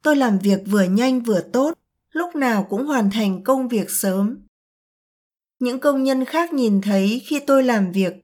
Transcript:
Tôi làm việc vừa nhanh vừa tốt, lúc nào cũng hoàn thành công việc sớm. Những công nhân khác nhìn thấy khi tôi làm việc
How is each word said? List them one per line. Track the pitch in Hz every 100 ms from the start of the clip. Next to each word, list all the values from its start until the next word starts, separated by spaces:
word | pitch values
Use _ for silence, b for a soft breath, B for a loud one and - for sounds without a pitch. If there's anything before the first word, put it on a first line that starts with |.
Tôi | 302 294
làm | 254 196
việc | 202 190 196
vừa | 208
nhanh | 185 196 254 254
vừa | 233 196
tốt, | - 247 285 330 _ _ _
lúc | 311 349 339
nào | 262 214 196
cũng | 202 285
hoàn | 269 202
thành | 214 208 185
công | 196 262 254
việc | 233 180
sớm. | - 196 190 202 294 - _ _ _ _ _ _ _ _ _ _ _
Những | 247 262
công | 285 269
nhân | 269 262 254
khác | 311 339
nhìn | 302 233 196
thấy | 196 196 196 233 -
khi | 294
tôi | - 269
làm | 254 233 185
việc | 185 185 -